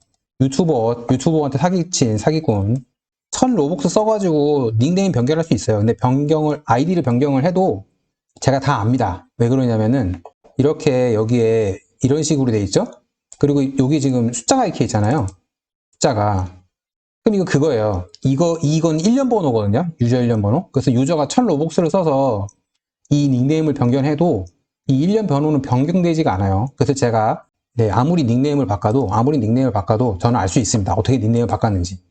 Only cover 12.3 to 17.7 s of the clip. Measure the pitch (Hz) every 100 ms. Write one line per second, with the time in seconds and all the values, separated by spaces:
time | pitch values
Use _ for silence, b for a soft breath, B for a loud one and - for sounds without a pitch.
12.3 | 151 131 110 98 156 240 - _ _ _
13.3 | - 143 143 135 139 131 156 135 127 113
14.3 | 117 - 269 220 - 117 107 104 151 95
15.3 | - _ _ _ _ _ - 160 110 104
16.3 | 98 90 - _ _ _ _ _ _ -
17.3 | 202 175 143 156